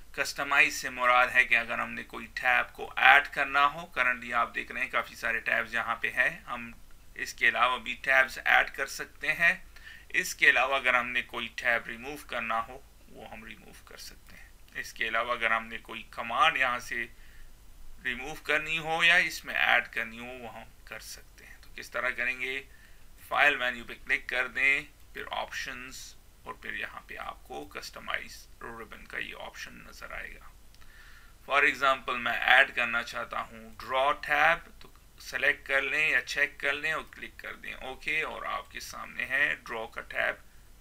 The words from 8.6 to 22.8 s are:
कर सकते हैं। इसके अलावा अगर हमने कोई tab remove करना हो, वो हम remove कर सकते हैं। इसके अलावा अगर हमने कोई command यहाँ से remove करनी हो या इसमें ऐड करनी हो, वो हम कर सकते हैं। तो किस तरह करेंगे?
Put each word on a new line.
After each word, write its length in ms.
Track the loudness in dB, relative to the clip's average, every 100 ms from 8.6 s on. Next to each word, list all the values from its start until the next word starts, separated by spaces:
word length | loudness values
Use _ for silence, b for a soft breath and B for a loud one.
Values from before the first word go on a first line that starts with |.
| 4
कर 160 | -4 -6
सकते 420 | -8 -12 -4 -4
हैं। 260 | 2 2 2 -6 B B B B -2
इसके 320 | -2 4 6
अलावा 300 | 6 4 4
अगर 180 | 4 4
हमने 260 | 2 -2
कोई 260 | -4 -6 -6
tab 360 | -2 0 0 -2
remove 360 | -10 -10 -10 -8
करना 300 | -6 -2 -2
हो, 220 | -4 -10 -18 -20 -20
वो 180 | -18 -14
हम 180 | -14 -14
remove 300 | -16 -18 -20 -18
कर 100 | -16
सकते 380 | -16 -16 -18 -20
हैं। 460 | -20 -20 -12 -10
इसके 260 | -10 -6 -2
अलावा 260 | 0 0
अगर 200 | 0 2
हमने 240 | 0 -2 -10
कोई 280 | -10 -14 -12
command 440 | -10 -4 4 4 4
यहाँ 220 | 2 0
से 300 | -4 -6 -6 b b b b b -18 -16 -14 -8
remove 340 | -6 -4 -6 -6 0
करनी 320 | 0 0 -2
हो 260 | 0 4
या 140 | 8 8
इसमें 360 | 4 -2 -4
ऐड 340 | 2 4 4 2
करनी 300 | -4 -6 -8
हो, 80 | -12
वो 220 | -10 -12
हम 180 | -12 -16 -18 -14
कर 120 | -14
सकते 440 | -12 -16 -18 -20
हैं। 180 | -20 -18
तो 140 | -16 -14
किस 160 | -8
तरह 180 | -4 -2
करेंगे? 500 | -2 -2 -2 -4 -6 -10 b